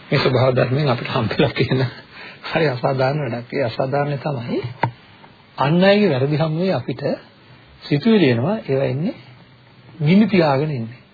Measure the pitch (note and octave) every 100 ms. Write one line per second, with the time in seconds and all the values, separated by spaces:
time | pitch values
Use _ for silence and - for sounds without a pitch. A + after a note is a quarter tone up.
0 | - C#3+ C#3+ B2 C3 B2+ B2 C3 D3 A#2+
1 | - C3+ A2 - C3+ - A#2+ C3 B2+ -
2 | - - - - - D#3+ D3+ B2+ C#3+ C3+
3 | C3 D3+ C3+ A#2+ A#2+ C#3+ A#2+ - C3+ C#3+
4 | C#3+ C#3 D#3+ C3+ A#2+ C#4+ - - - -
5 | - - - - - - C3 F3 G3 G3+
6 | G#3 C3 C#3 D3 D#3+ D#3 F#3+ C#3+ - B2+
7 | C#3+ B3 - _ - - - - - C#3+
8 | A3+ A3 D3 A#2+ D3 A3 - C3+ C3+ C3
9 | F#3 E4 - - - - _ - - -
10 | D3+ G3 G#3+ F#3+ D#3 C3+ D#3 C3+ A2+ -
11 | _